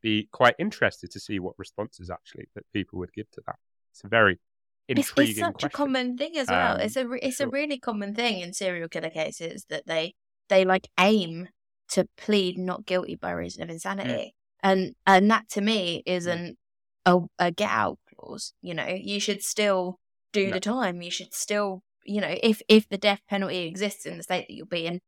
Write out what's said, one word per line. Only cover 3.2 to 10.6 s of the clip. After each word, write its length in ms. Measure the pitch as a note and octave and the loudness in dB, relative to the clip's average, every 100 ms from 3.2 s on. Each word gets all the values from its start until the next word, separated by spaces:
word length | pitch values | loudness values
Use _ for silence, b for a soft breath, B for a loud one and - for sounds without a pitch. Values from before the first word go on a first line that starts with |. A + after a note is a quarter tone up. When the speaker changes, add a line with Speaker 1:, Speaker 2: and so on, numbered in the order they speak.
| G#2+ | -14
Speaker 1:
to 100 | - - | -14 -14
that. 100 | - _ _ _ | -14 _ _ _
It's 140 | - | -20
a 40 | G2+ | 0
very 320 | A2+ G#2 F2 _ _ _ _ - | 6 6 4 _ _ _ _ -2
Speaker 2:
It's, 120 | B3 C4+ | 0 0
Speaker 1:
intriguing 200 | - C#4+ | 2 2
Speaker 2:
it's 60 | G#3+ | 2
such 120 | E4+ | -2
Speaker 1:
question. 140 | - - | -2 -8
Speaker 2:
a 60 | - | -2
common 400 | C#4+ C4 B3 B3 | -2 0 -2 -4
thing 220 | D4+ E4 | -4 -4
as 100 | A#3+ | 0
well. 260 | F#3 F3 - | 2 2 0
Speaker 1:
Um, 40 | |
Speaker 2:
It's 160 | G#3+ B3+ | -2 -2
a 100 | B3 | -4
re-, 140 | B3 | -4
it's 160 | C4+ B3+ | -6 -4
Speaker 1:
sure. 100 | C#4 | -4
Speaker 2:
a 40 | |
really 280 | C4+ D4+ C4+ | -2 -4 -4
common 360 | - G#3+ G3+ | -6 -6 -6
thing 260 | G#3+ A#3+ G3 | -2 -2 -2
in 120 | F3 | -6
serial 340 | F#3+ F#3+ F3 E3 | -4 -4 -4 -6
killer 220 | E3+ D#3+ | -6 -6
cases 560 | D#3+ D#3 - E3 - - | -4 -6 -6 -10 -12 -10
that 180 | D3+ - | -10 -4
they, 280 | D#3+ E3+ _ _ _ _ | -4 -4 _ _ _ _
they, 160 | F#3+ | 4